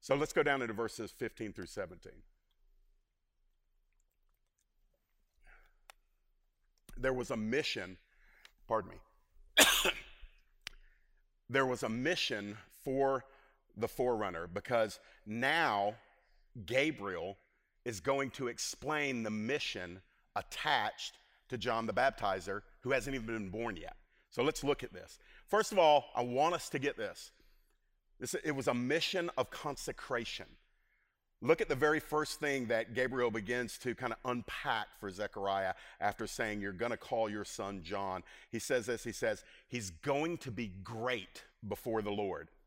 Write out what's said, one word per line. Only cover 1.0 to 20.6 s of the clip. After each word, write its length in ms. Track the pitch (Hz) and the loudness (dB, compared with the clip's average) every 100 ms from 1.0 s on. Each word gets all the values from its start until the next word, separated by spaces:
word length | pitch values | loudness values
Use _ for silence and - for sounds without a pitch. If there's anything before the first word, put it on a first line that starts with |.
| 107 | -8
fifteen 420 | - 117 - 110 | -4 -6 -4 -8
through 140 | 95 90 | -8 -10
seventeen. 560 | - 92 87 90 92 - _ _ _ _ _ _ _ _ _ _ _ _ _ _ _ _ _ _ _ _ _ _ _ _ _ _ _ _ _ _ _ - - - _ _ - _ _ _ _ _ _ _ _ _ - | -6 -8 -8 -18 -20 -20 _ _ _ _ _ _ _ _ _ _ _ _ _ _ _ _ _ _ _ _ _ _ _ _ _ _ _ _ _ _ _ -20 -20 -20 _ _ -20 _ _ _ _ _ _ _ _ _ -4
There 160 | 131 | -2
was 180 | 127 117 | -2 -2
a 60 | 120 | -2
mission, 600 | 110 123 - - 90 92 _ _ - - - _ - | 0 0 -2 -4 -8 -12 _ _ -20 -20 -20 _ -2
pardon 260 | 110 - | -2 0
me, 720 | - - _ _ - - - | -12 -20 _ _ -20 -2 8
<coughs> 260 | - - - - - - - - _ _ - - - _ _ _ _ _ _ | 8 8 2 0 -8 -18 -20 -20 _ _ -18 -18 -20 _ _ _ _ _ _
there 160 | 127 131 | 2 2
was 160 | 123 | 2
a 60 | 117 | -2
mission 680 | 113 131 180 - 110 101 104 - - | 0 0 0 0 -2 -4 -10 -14 -10
for 420 | - 135 135 135 - - - _ _ - | -2 2 4 2 -2 -20 -20 _ _ -4
the 120 | 110 | -4
forerunner, 600 | - 127 117 104 85 85 | 2 2 2 0 -2 -6
because 500 | 90 - 120 110 - - - | -8 2 4 4 0 -18 -20
now 680 | - 110 131 160 156 104 101 117 - _ _ _ _ - 95 | -8 -2 2 4 4 4 2 -2 -16 _ _ _ _ -16 0
Gabriel 680 | 123 147 147 101 90 87 98 _ _ _ _ | 2 2 0 -4 -4 -4 -8 _ _ _ _
is 160 | - 107 | -8 -4
going 300 | - 139 135 | 0 2 2
to 180 | - 135 | -2 -4
explain 720 | 120 - - 131 151 143 123 | -4 -6 -6 -2 0 2 0
the 80 | 110 | 0
mission 680 | 107 110 143 - 104 90 90 - _ _ | -2 0 -2 -2 -4 -8 -10 -16 _ _
attached 840 | - - - | -8 -6 -2